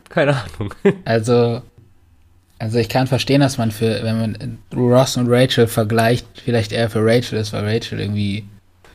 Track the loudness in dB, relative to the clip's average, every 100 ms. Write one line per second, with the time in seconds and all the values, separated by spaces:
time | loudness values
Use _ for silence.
0 | -6 0 2 0 -4 -8 -10 0 0 0
1 | 0 0 2 2 2 -2 -10 -20 -20 _
2 | _ _ _ _ _ -10 -4 -2 0 0
3 | 0 0 2 2 2 0 -4 -2 -2 -2
4 | -2 -2 -4 -6 -10 -12 -10 -2 4 4
5 | 4 0 2 4 4 4 2 2 0 2
6 | 2 0 -4 -10 -2 -2 -2 -2 -2 0
7 | 2 2 0 -6 -6 -4 -2 -4 -4 -8
8 | -4 -2 -4 -6 -10 -20 _ _ _